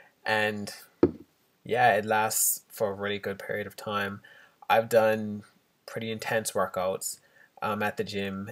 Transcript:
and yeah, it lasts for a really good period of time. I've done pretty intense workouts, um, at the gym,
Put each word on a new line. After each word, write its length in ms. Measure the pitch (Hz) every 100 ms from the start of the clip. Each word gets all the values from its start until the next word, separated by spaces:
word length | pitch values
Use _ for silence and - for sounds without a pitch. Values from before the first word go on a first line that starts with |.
| - _
and 480 | - 107 107 104 101 - - - - - - _ _ _
yeah, 300 | - 117 120
it 120 | 107 107
lasts 560 | 107 110 - - - _
for 200 | - 104
a 60 |
really 240 | 98 101 101
good 200 | 101 98
period 280 | - 104 101
of 100 | -
time. 440 | 110 104 98 101 - - - _ -
I've 180 | 110 113
done 540 | 117 110 110 107 104 - _ _ _
pretty 260 | - 120 113
intense 420 | 113 - 113 110
workouts, 680 | 104 92 95 92 - - - _ _ _ -
um, 220 | 107 104
at 140 | 104 -
the 80 |
gym, 460 | 101 101 98 98 101